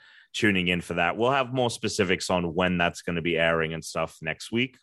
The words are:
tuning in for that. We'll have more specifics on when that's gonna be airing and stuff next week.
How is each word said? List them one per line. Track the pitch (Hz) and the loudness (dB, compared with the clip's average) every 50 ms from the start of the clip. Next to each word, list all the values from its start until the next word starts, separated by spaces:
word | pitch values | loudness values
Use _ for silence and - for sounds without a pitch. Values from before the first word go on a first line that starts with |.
| - - - - - _ - | -20 -20 -20 -20 -20 _ -4
tuning | - - 104 98 92 87 | 0 2 2 4 4 2
in | 90 90 85 | 2 0 0
for | - - 85 | -2 -2 -2
that. | 87 85 87 78 | 0 0 0 0
We'll | 101 117 123 | 0 0 2
have | 139 139 131 120 131 | 2 2 0 0 0
more | 131 123 117 | 0 0 0
specifics | - - - 104 - - 98 90 92 82 - - | -2 -2 -4 -2 0 0 2 2 2 0 0 0
on | 95 90 87 85 76 | 0 0 0 0 0
when | 90 92 90 90 | 0 2 2 2
that's | 87 85 85 82 - | 2 0 0 -2 -4
gonna | - 92 87 85 | -6 -6 -4 -2
be | 78 85 80 | -2 0 2
airing | 80 82 82 82 82 80 78 82 | 2 2 4 2 2 0 -2 -4
and | 80 76 | -8 -10
stuff | - - 82 80 78 - - | -6 -4 -4 -4 -6 -8 -10
next | 80 78 76 - - - | -8 -8 -8 -8 -8 -4
week. | 110 117 127 127 - _ | -2 -2 -2 -4 -6 _